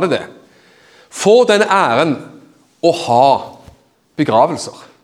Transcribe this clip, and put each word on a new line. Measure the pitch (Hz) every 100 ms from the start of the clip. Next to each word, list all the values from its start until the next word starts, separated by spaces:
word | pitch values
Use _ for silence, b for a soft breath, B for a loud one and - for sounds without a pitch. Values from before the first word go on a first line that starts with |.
| 175
det |
det, | 110 80 - b b b b b b b
får | - 196 240 220
den | 208 214
æren | 196 147 117 160 110 - - _ _ _ _
å | 170 156
ha | - 120 139 117 - - - _ _ _ _ -
begravelser. | 147 110 156 147 120 - - _